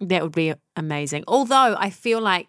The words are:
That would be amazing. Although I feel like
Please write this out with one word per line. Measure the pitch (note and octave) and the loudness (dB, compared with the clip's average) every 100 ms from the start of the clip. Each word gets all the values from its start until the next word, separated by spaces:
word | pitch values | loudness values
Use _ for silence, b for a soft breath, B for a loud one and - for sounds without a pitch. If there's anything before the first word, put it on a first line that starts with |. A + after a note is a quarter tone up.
That | F#3+ F3+ | -2 -2
would | D#3+ | -2
be | D#3 D#3+ D3+ _ - | -2 -2 -2 _ -8
amazing. | D#3 D3 D3 D3 - | -4 -4 -4 -6 0
Although | B3 B3 C4+ B3+ A3 | 2 4 4 4 2
I | G3 | -4
feel | F3+ A#3+ A3+ | -4 -2 0
like | A3 F3+ | 0 -2